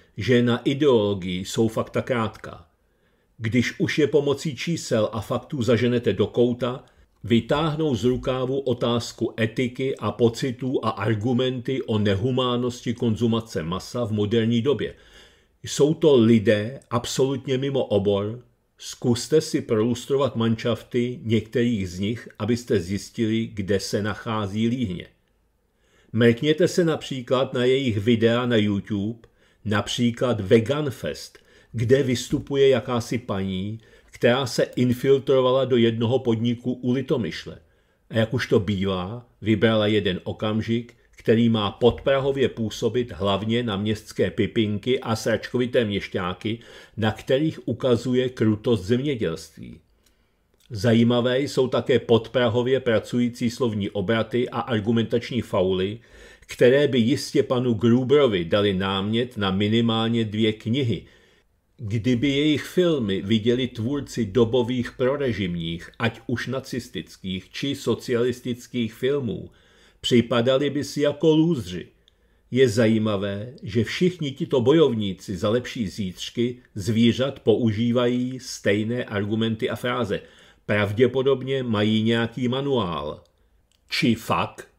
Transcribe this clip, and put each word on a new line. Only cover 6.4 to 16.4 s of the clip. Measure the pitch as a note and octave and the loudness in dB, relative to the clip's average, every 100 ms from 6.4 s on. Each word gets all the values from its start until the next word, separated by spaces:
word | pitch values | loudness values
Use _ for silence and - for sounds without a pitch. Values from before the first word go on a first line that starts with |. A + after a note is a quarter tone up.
| B2 A#2+ B2 C3+ - _ _ _ | 2 0 -4 -6 -14 _ _ _
vytáhnou | G#2 A#2 A2 D3 D#3+ D3+ D#3 | 0 2 2 0 0 -2 -2
z | A#2 | 0
rukávu | B2 B2+ C3+ C3 B2+ C#3 | 0 0 -2 -2 -2 -2
otázku | B2+ A#2+ A#2+ A#2+ - - A2+ - | -2 0 0 0 -4 -4 -4 -2
etiky | A2+ B2+ B2 B2+ C3+ - | -2 -2 -4 -2 -4 -2
a | G#2+ | -4
pocitů | - A#2 A#2 C3+ A#2 B2+ C#3 | 2 2 2 -6 -4 -4 -2
a | A2 | -4
argumenty | G2 A2 G#2 A#2 B2 B2+ B2+ A#2+ C3 | -2 -2 0 0 0 0 -2 -4 -4
o | - G#2+ | -2 0
nehumánnosti | G#2 F#2+ B2+ B2+ B2+ A#2+ B2 A#2+ B2+ | 2 2 0 0 0 0 -2 -4 -6
konzumace | A2+ A#2+ G#2 A#2 A2+ - F#2+ | -2 -2 2 2 0 -2 -6
masa | D#2+ F#2 - B2 | -4 -6 -6 -6
v | A2 | -4
moderní | G#2 G#2 A2+ A2+ A#2 | -2 0 2 2 2
době. | B2+ A2 D#2 - - - - _ _ _ | 2 0 -4 -10 -20 -20 -20 _ _ _
Jsou | - - C#3+ | -6 2 2
to | D#3+ D#3+ C3 | 4 6 6
lidé | A2+ A2+ | 6 6